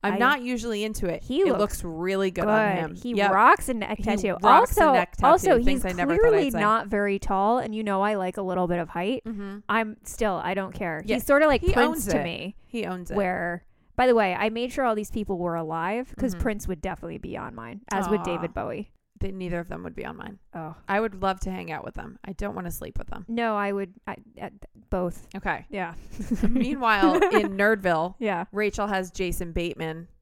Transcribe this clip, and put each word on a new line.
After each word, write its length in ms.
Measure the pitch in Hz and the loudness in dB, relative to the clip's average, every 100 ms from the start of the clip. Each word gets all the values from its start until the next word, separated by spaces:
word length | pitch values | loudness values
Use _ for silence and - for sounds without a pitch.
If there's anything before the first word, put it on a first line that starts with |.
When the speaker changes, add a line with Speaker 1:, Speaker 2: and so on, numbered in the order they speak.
Speaker 1:
I'm 120 | 202 | 0
Speaker 2:
I 40 | 214 | 2
Speaker 1:
not 240 | 247 285 | 4 4
usually 420 | 247 247 233 208 | 0 -4 -2 -4
into 220 | 220 214 190 | -4 -2 -2
it. 160 | 165 | -4
Speaker 2:
He 180 | - 262 | -4 0
Speaker 1:
It 60 | 381 | 2
Speaker 2:
looks 120 | 247 | 2
Speaker 1:
looks 260 | 208 - | 0 -2
really 460 | - 160 180 190 190 | -8 -6 -2 0 0
good 160 | 175 208 | 0 2
on 220 | 214 214 | 4 4
Speaker 2:
good. 40 | 180 | 0
Speaker 1:
him. 140 | 160 175 | -4 -6
Speaker 2:
He 160 | 240 | -4
Speaker 1:
Yep. 160 | 220 202 | 0 2
Speaker 2:
rocks 360 | 190 240 381 - | 6 6 6 2
a 60 | |
neck 240 | 240 214 214 | -4 -4 -4
Speaker 1:
He 60 | |
Speaker 2:
tattoo. 320 | - 214 196 175 | 0 0 0 2
Speaker 1:
rocks 340 | 208 277 494 - | 8 8 8 6
a 60 | 320 | 6
Speaker 2:
Also, 60 | |
Speaker 1:
neck 180 | 254 180 - | 6 2 2
tattoo. 100 | 262 | 6
Speaker 2:
also, 280 | 349 370 262 | 6 6 6
Speaker 1:
Things 200 | 247 269 | 6 4
Speaker 2:
he's 80 | 208 | 0
Speaker 1:
I 40 | 180 | 0
never 200 | 220 339 | 2 6
thought 80 | 466 | 6
I'd 20 | |
Speaker 2:
clearly 220 | 415 285 | 6 4
Speaker 1:
say. 100 | 226 | 2
Speaker 2:
not 260 | 208 220 202 | 2 2 2
very 300 | 208 202 196 | 0 0 0
tall, 400 | - 196 202 247 | 0 2 2 2
and 160 | 220 | 0
you 80 | 214 | -4
know 180 | 214 196 | -2 0
I 120 | 208 | 0
like 220 | 208 185 190 | 0 -4 -4
a 60 | |
little 240 | 190 185 175 | -4 0 0
bit 100 | 175 | 0
of 100 | 160 | -2
height. 340 | 165 185 254 | -4 -4 -4
Speaker 1:
Mm-hmm. 340 | - 208 202 202 - | -6 -10 -10 -14 -4
Speaker 2:
I'm 280 | 214 220 214 | -2 -2 -8
still, 360 | - - 220 180 | -16 -4 -2 -2
I 120 | 170 | -4
don't 180 | 190 190 | -4 -6
care. 280 | 185 185 156 196 | -6 -6 -6 -4
Speaker 1:
Yeah. 100 | 226 | -4
Speaker 2:
He's 80 | - | 2
sorta 200 | 285 311 | 4 6
like 140 | 269 | 4
Speaker 1:
He 120 | 349 | 2
Speaker 2:
Prince 160 | - 240 | 4 4
Speaker 1:
owns 180 | 320 196 | 2 -2
Speaker 2:
to 120 | 156 | -2
Speaker 1:
it. 40 | |
Speaker 2:
me, 320 | 143 - 185 - - | -2 -6 -10 -12 -10
Speaker 1:
He 180 | 233 202 | -6 -6
owns 240 | 180 175 | -6 -4
it. 60 | 190 | -2
Speaker 2:
where, 480 | 190 185 175 175 _ _ _ - | -2 -2 -4 -6 _ _ _ 2
by 100 | 247 | 4
the 80 | |
way, 180 | 233 202 180 | 6 4 0
I 100 | 214 | -2
made 200 | 226 247 | -2 -6
sure 140 | 247 | -2
all 100 | 254 | 0
these 160 | 214 208 | 0 -4
people 280 | - 208 185 | -6 -4 -4
were 180 | 175 170 | -2 -4
alive 580 | 160 165 170 220 254 - | -4 -4 -4 -4 -6 -4
'cause 180 | 262 | -4
Speaker 1:
Mm-hmm. 80 | 180 | 0
Speaker 2:
Prince 260 | 254 214 - | -2 -2 -6
would 140 | - | -6
definitely 360 | 190 185 170 165 | -6 -8 -10 -12
be 180 | - - | -10 -10
on 180 | 117 117 | -10 -12
mine, 240 | 113 196 - | -14 -16 -6
as 180 | 196 185 | -4 0
would 120 | 208 | 0
Speaker 1:
Aw. 40 | |
Speaker 2:
David 300 | 175 170 170 | -2 -4 -6
Bowie. 380 | - 214 - 208 _ _ _ | -6 -8 -8 -12 _ _ _
Speaker 1:
They, 140 | 202 | -6
neither 260 | 190 180 170 | -6 -6 -6
of 120 | 170 | -6
them 120 | - | -10
would 120 | - | -12
be 100 | - | -12
on 140 | - - | -12 -12
mine. 200 | - 202 _ | -14 -16 _
Speaker 2:
Oh. 200 | - 160 160 - | -14 -14 -14 -4
Speaker 1:
I 140 | 196 | -2
would 220 | 220 190 | -2 -4
love 180 | 190 190 | -4 -4
to 100 | 208 | -6
hang 220 | 185 170 | -8 -10
out 140 | 156 - | -10 -10
with 80 | |
them. 240 | - - - | -12 -14 -16
I 100 | - | -16
don't 200 | 185 202 | -8 -8
wanna 160 | 202 175 | -8 -10
sleep 280 | - - - | -10 -8 -8
with 80 | - | -8
them. 180 | - 180 | -10 -8
Speaker 2:
No, 280 | 233 233 208 | -4 -2 -2
I 160 | 202 | -2
would, 220 | 196 196 190 - | -4 -6 -10 -14
I, 100 | - - - | -14 -16 -14
I, 100 | - 202 - - _ | -14 -14 -20 -20 _
both. 360 | 190 175 - - | -4 -4 -6 -12
Speaker 1:
Okay. 300 | 190 196 156 - | -10 -6 -6 -6
Speaker 2:
Yeah. 240 | 202 175 165 - - | -8 -8 -10 -14 -10
<laughs> 260 | 196 226 - | -4 0 2
Speaker 1:
Meanwhile, 680 | 240 247 285 240 208 190 185 370 | 2 2 0 2 4 6 6 4
in 220 | - 208 190 | 4 2 2
Nerdville, 580 | 208 220 190 165 170 190 | 2 2 2 0 0 -2
Speaker 2:
Yeah. 260 | 220 185 180 | -4 -2 -6
Speaker 1:
Rachel 340 | 196 208 196 202 | -2 -4 -2 -2
has 240 | 190 185 | -2 -4
Jason 420 | - 185 170 175 | -6 -4 -4 -4
Bateman 560 | 165 170 - 160 160 170 _ | -4 -4 -4 -8 -8 -12 _